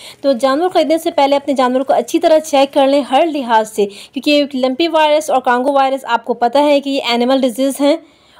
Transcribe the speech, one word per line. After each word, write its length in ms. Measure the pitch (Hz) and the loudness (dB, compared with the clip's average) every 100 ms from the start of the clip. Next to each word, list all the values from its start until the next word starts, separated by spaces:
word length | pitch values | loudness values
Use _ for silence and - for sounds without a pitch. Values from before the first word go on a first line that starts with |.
| - - | -20 -6
तो 100 | 277 | -2
जानवर 340 | 240 262 277 359 | 0 0 0 0
ख़रीदने 300 | 359 294 320 | 0 0 0
से 120 | 330 | -2
पहले 240 | - 277 277 | 0 2 0
अपने 180 | 285 | -2
जानवर 280 | 262 254 254 | 0 0 0
को 120 | 269 | 0
अच्छी 240 | - 233 330 | -2 0 0
तरह 200 | 339 311 | 2 2
check 320 | 311 277 277 | 2 0 2
कर 160 | 302 269 | 2 2
लें 140 | 285 | 2
हर 220 | 240 262 339 | 0 0 0
लिहाज 380 | 294 240 226 220 | -2 0 0 0
से, 180 | - 202 | -2 -4
क्योंकि 720 | 202 - 285 294 294 285 269 | -6 -14 -6 0 0 0 -2
lumpy 300 | 254 262 330 | -4 -2 -2
virus 400 | 320 311 302 302 | 2 2 0 0
और 100 | 254 | -2
कांगो 300 | 254 247 262 | 0 0 0
virus 320 | 277 269 269 262 | 0 0 -2 -4
आपको 280 | 233 - 233 | -4 -4 -2
पता 240 | 240 262 | 0 2
है 160 | 294 285 | 2 2
कि 100 | 277 | 0
ये 240 | 269 - | -4 -2
animal 260 | 240 247 269 | -2 0 0
disease 420 | 254 220 269 269 | 0 -2 -4 0
हैं 160 | 285 320 - _ _ _ | 0 0 -4 _ _ _